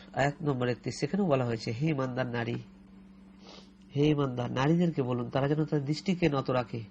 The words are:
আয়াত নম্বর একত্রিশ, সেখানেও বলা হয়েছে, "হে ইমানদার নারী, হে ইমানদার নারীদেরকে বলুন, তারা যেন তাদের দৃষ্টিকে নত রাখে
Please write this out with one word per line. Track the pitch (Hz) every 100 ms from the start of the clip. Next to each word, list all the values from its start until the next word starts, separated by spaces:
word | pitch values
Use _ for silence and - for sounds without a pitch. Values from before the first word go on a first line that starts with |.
| -
আয়াত | 127 139 143
নম্বর | 147 127 123
একত্রিশ, | 120 131 -
সেখানেও | 143 196 190
বলা | 135 120
হয়েছে, | 113 131
"হে | 113 160
ইমানদার | 139 131 123 127
নারী, | 120 117 123 - - - - - - - - - - - - - 139
হে | 151
ইমানদার | 147 139 123 120
নারীদেরকে | 123 139 170 175 151
বলুন, | 123 123 120
তারা | 135 139
যেন | 151 156
তাদের | 151 135
দৃষ্টিকে | 156 - 180 165
নত | 139 131
রাখে | 127 120 120 110